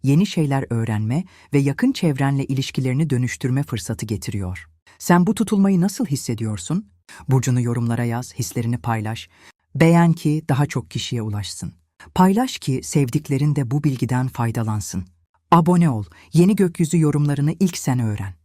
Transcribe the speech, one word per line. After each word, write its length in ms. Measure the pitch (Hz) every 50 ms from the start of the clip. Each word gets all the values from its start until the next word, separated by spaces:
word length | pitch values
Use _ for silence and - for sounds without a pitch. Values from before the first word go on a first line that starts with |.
| -
yeni 220 | 135 139 160 202
şeyler 400 | - - 180 156 139 139 135 131 -
öğrenme 540 | 117 117 113 113 110 104 107 107 123 160 190 - - - - _ -
ve 60 | 143
yakın 320 | 135 143 139 - 240 262
çevrenle 540 | 262 - - 165 139 131 143 139 139 135 135
ilişkilerini 640 | - 139 131 131 - - - 131 131 127 139 165 147
dönüştürme 540 | 131 120 123 120 - - - 131 127 135 143
fırsatı 420 | - - 107 - - 113 - -
getiriyor. 640 | 107 113 92 - - 107 101 95 90 92 - - _ _ _ _ _ _ _
Sen 280 | - - 175 175 180
bu 80 | 185 226
tutulmayı 460 | - 226 196 220 196 196 196 196 175
nasıl 240 | 175 208 - - 254
hissediyorsun? 840 | 143 143 123 - - 117 110 117 110 107 98 - - 147 190 220 - _ _ _ _ - - - -
Burcunu 320 | 131 131 117 131 123 123
yorumlara 420 | 120 120 120 123 120 117 117 117 120
yaz, 300 | 120 113 120 123 - -
hislerini 440 | - 117 - - 127 117 117 120
paylaş. 520 | 120 - 120 117 110 104 107 117 - - _ _ _ - - _ _ _ _ _
Beğen 380 | 135 165 165 170 170 170 170 160
ki 300 | - - 156 151 156 156 -
daha 160 | 139 120 147
çok 260 | - - 131 - -
kişiye 300 | - 117 - - 127 120
ulaşsın. 520 | 110 110 101 104 101 - - - - - - _ _ _ _ _ - - _
Paylaş 420 | - 185 190 196 226 254 262 -
ki 240 | - - - 131 131 -
sevdiklerin 720 | - - 151 139 123 - 151 - - 143 131 143 151 143
de 160 | 143 135 113
bu 120 | 139 147 143
bilgiden 440 | 151 131 120 131 110 123 123 127
faydalansın. 800 | 127 - - 120 113 110 120 110 110 107 107 92 - - 92 87 - _ _ _ _ _ _ _ _
Abone 380 | 165 170 170 170 175 175 170 160
ol, 140 | 123 107 101 - - - - _ -
yeni 220 | 160 175 196 214
gökyüzü 440 | 190 196 170 175 - 175 151 - 170
yorumlarını 560 | 156 147 143 147 147 147 143 143 143 151 170 -
ilk 180 | 196 180 -
sen 220 | - - - 127 123
öğren. 340 | 117 110 107 104 98 98 92 _